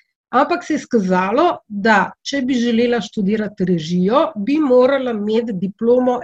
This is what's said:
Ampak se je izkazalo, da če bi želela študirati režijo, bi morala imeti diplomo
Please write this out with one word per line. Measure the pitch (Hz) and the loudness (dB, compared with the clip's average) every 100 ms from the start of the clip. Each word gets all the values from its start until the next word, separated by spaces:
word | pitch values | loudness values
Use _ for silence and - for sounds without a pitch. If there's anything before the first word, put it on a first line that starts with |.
| _ _ _ | _ _ _
Ampak | 247 285 349 | 0 0 -2
se | - | -4
je | 302 | -6
izkazalo, | - 233 185 180 190 240 339 - - | -2 -2 2 0 0 2 0 0 -8
da | 208 208 208 185 - | -4 2 2 0 -6
če | - 277 | -8 -4
bi | 254 262 | -2 0
želela | 233 226 240 240 | 0 2 0 0
študirati | - - 190 214 208 - | -4 -4 -2 -2 -4 -4
režijo, | 185 175 156 180 180 254 320 220 | -2 -2 0 -2 2 2 0 -4
bi | 196 294 | -4 0
morala | 294 247 254 277 247 | 2 4 4 2 -2
imeti | 220 208 220 233 | -4 -2 -2 -2
diplomo | 190 190 - 226 247 254 247 | -4 -6 -4 0 2 2 -2